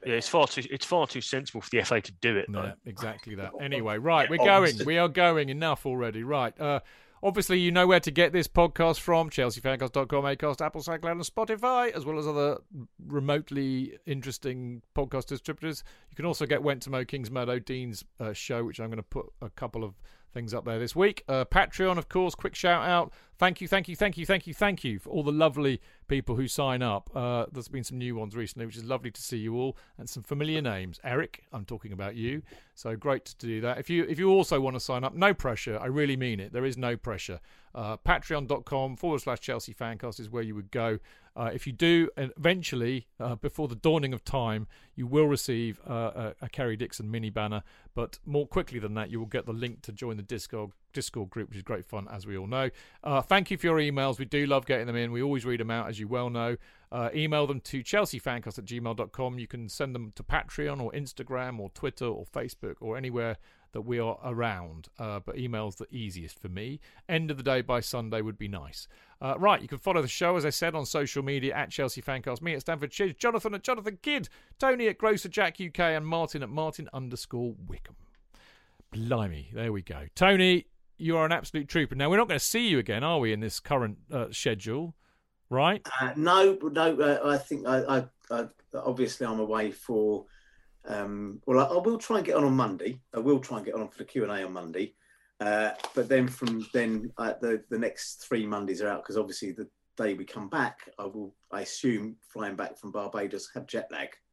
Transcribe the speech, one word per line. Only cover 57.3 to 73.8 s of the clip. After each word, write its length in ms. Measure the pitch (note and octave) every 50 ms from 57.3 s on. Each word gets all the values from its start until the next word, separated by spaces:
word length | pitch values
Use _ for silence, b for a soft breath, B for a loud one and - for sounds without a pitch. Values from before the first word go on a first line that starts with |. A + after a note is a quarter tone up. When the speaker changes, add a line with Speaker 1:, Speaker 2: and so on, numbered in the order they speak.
| D3+ D3+ D3
Speaker 2:
them 120 | C#3 C#3+ C3
to 240 | - - - C3+ A#2+
chelsea 380 | - - G#3 G#3 - - A#2+
fancast 380 | - C#3 B2 A#2+ A2 A#2 G#2 -
at 80 | G#2+
gmail 280 | G2 A#2 A#2+ A#2 A#2 A2+
dot 180 | G#2+ A#2 F#2+ _
com. 260 | - C3+ B2+ B2 B2
You 80 | A#2
can 200 | - - A#2+ A#2
send 280 | G#2+ - - D3 C3+ B2+
them 180 | A#2+ A#2 G#2+ -
to 80 | - -
Patreon 560 | - C#3 D3+ - E3 - - D3 D3 C#3+ C#3
or 140 | B2+ A2+ -
Instagram 680 | - C#3+ B2+ - - A#2+ - C3 B2+ B2+ B2+ A#2+ A2+
or 120 | G2+ F#2+
Twitter 340 | - - - C#3 - - B2
or 220 | A#2+ G#2+ - G2+
Facebook 500 | - _ C3+ A#2+ B2 - _ - A2 - _ -
or 160 | A2+ A2 B2+
anywhere 400 | C3+ B2+ A#2+ A#2+ A#2 A#2 A2 - b b b b b b _
that 80 | A#2
we 180 | G#2+ A#2 B2 A#2+
are 200 | A#2 A2+ G#2+ - A#2+
around. 640 | B2 A#2+ A2+ A#2+ A2+ G#2+ F#2 F2 E2 D#2+ E2 E2 - _ _
Uh, 200 | A#2+ A2 G#2 G2+
but 200 | F#2 - - -
email's 380 | B2 B2+ A#2 A2 G#2+ G#2+ G2
the 100 | - A2+ -
easiest 480 | - B2+ A2+ G#2 F2+ F#2 E2 D#2+ - -
for 120 | - G2
me. 300 | F2 F#2 A2 B2 C#3 D3+ b b b b b _
End 220 | - E3 D#3+ D#3
of 80 | D3+ C3+
the 40 | B2+
day 200 | C#3 C3 B2+ B2
by 180 | B2 B2+ A#2+
Sunday 400 | A2 - - B2+ A#2 A2 G#2+ A2+
would 160 | G#2+ A2 G#2+
be 100 | G#2+ A2
nice. 420 | G2+ G2 F#2 D2 C2+ B1+ - - b b b b b b b -
Uh, 140 | C3 C3+ -
right, 240 | F3+ G#3 G3 C#3 -
you 60 | -
can 100 | - C#3
follow 240 | - G3 F#3 E3+ D3
the 60 | B2
show, 280 | - - F3+ E3+ F3+
as 80 | F3+ C#3+
I 60 | D3+
said, 240 | C3+ - - E3 E3
on 100 | D#3+ C#3
social 380 | - - D#3 C#3+ C3+ - C#3 C3+
media 320 | C3+ C#3 C#3 B2+ C3+ -
at 160 | - C#3+ -
Chelsea 320 | - - C#3+ B2+ - - B2
Fancast, 400 | - C3+ C3 A2+ - B2 - E3
me 100 | E3+ E3
at 80 | C#3
Stamford 300 | B2+ - E3 D#3 C#3 D3
Chidge, 260 | - - G#3 F#3+ D#3
Jonathan 380 | - - A#3+ A3+ A3 - A3 G#3
at 80 | G3 -
Jonathan 360 | - B3+ A#3